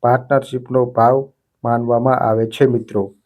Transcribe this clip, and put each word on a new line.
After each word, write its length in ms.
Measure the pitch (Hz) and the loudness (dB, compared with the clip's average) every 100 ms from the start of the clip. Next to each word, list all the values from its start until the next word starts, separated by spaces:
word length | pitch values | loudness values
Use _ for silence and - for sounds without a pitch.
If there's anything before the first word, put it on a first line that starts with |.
પાર્ટનરશીપનો 800 | 120 127 123 139 135 127 123 127 123 | 2 0 2 -2 -2 -10 -4 -2 0
ભાવ 440 | 123 117 135 135 _ _ _ | 2 2 2 -2 _ _ _
માનવામાં 540 | 120 117 120 117 123 127 | -4 -2 0 0 2 0
આવે 300 | 120 110 113 | 0 0 -2
છે 180 | 110 135 | 0 0
મિત્રો. 480 | 120 107 107 98 _ | 0 -4 -6 -6 _